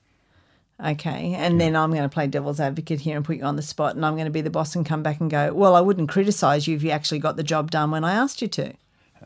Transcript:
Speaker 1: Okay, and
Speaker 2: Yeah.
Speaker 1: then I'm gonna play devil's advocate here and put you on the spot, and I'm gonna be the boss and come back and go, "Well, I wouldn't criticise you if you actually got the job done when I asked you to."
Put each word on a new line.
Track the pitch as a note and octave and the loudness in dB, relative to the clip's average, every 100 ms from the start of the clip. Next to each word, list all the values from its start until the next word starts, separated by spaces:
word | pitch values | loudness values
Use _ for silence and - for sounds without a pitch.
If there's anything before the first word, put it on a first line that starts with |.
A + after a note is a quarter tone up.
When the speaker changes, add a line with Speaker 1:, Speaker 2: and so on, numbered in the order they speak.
| _ _ _ _ _ _ _ - | _ _ _ _ _ _ _ -8
Speaker 1:
Okay, | D3+ D3+ E3 - F3 F3+ | -6 -4 -4 -4 -4 -2
and | F3 | 2
Speaker 2:
Yeah. | E3+ | 4
Speaker 1:
then | E3 D#3+ | 4 2
I'm | D#3 | 2
gonna | D#3+ C#3+ | 0 0
play | D#3+ C#3+ | -2 -2
devil's | C#3+ C#3+ D3 | -2 -4 -2
advocate | C#3 C#3 E3 D3+ | -2 -4 -4 -4
here | D#3 D3 | -2 -4
and | D3 | -4
put | D#3+ | -4
you | |
on | C#3 D3 | -4 -4
the | |
spot, | D3 - D3 - | -6 -2 -2 0
and | D#3 | -2
I'm | D#3 | 0
gonna | D#3+ | -2
be | D#3 | -2
the | D#3 | -2
boss | D#3+ D3+ F3 | -2 -2 -2
and | D3+ | -2
come | D#3 | -2
back | D#3 D3+ | -2 -2
and | D#3+ | 0
go, | D3 D3 | 0 0
"Well, | E3 G3+ F3 | 4 6 8
I | |
wouldn't | F#3 F#3+ D3+ | 6 2 2
criticise | G3 G3+ G3+ D3 D3 D3+ | 2 2 2 2 2 0
you | D#3 | -2
if | |
you | D#3 | 0
actually | D3+ D3+ D3+ | -2 -2 -2
got | D3+ C3+ | -2 -4
the | |
job | D3+ D#3 D3+ | -2 -2 0
done | D#3+ D3+ | 0 0
when | D#3 | 0
I | E3 | 0
asked | G3+ C4+ - | 0 -2 -4
you | G#3+ | -6
to." | - - - _ _ _ _ | -4 -6 -10 _ _ _ _